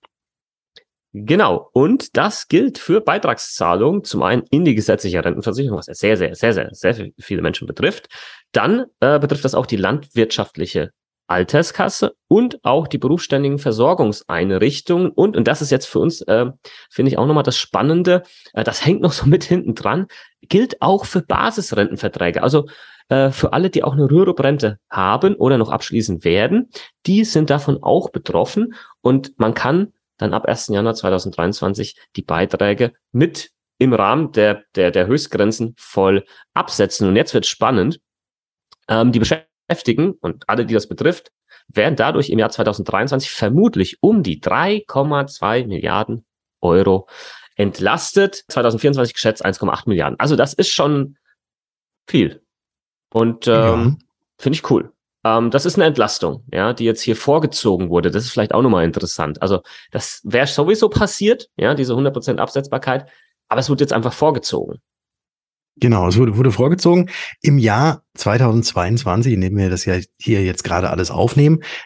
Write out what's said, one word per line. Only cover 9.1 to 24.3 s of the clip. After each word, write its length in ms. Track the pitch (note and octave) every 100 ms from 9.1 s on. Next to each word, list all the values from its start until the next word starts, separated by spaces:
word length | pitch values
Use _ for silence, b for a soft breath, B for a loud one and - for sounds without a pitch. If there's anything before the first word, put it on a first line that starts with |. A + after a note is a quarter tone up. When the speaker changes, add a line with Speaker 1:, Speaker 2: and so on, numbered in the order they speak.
| D3
Speaker 1:
betrifft 260 | C#3+ C#3+ C3
das 80 |
auch 140 | - B2
die 100 | G#2
landwirtschaftliche 1120 | F#2+ C#3+ - A#2 A2 - G2 D2+ - E2 D2+ _ _ _ -
Alterskasse 840 | F2+ F3+ D3+ E3 - G3 - - - -
und 340 | G3 B3 -
auch 240 | - D3 D3+
die 120 | C#3+
berufsständigen 600 | C3+ E3+ - C#3 C#3 C#3+
Versorgungseinrichtungen. 1500 | C3+ A2 C3+ F3+ A2 G2+ - E2+ F#2+ F#2+ A#2 C#3 - F3 F#3
Und, 260 | - G3+ -
und 100 | A2+
das 160 | D3+
ist 100 | C#3+
jetzt 140 | C3+ -
für 140 | D3
uns, 220 | E3 E3
äh, 240 | - A2 B2 - B B B
finde 220 | - C3+
ich, 60 | B2+
auch 80 | C3+
nochmal 180 | D3+
das 140 | C3+ -
Spannende, 680 | - F#2+ C3+ E3+ F3+ F3+ B B B
äh, 100 | -
das 220 | A2+ - D3
hängt 160 | G3+
noch 100 | E3+
so 140 | - C#3
mit 180 | F3+
hinten 320 | - F3+ - -
dran, 320 | G2+ D#3 F#3+ B B _
gilt 420 | - G3 B3+ -
auch 220 | D#3 G3
für 180 | - F#3
Basisrentenverträge. 1200 | - - A3+ A3 - G#2 - - G2+ - F2 F2
Also, 280 | C3 D3 C#3+ B B B -
äh, 220 | C3 C3+
für 200 | - C#3+
alle, 180 | C#3 F#3
die 140 | E3
auch 80 | C#3+
eine 180 | C#3 C#3
Rürup-Rente 680 | D#3 F#3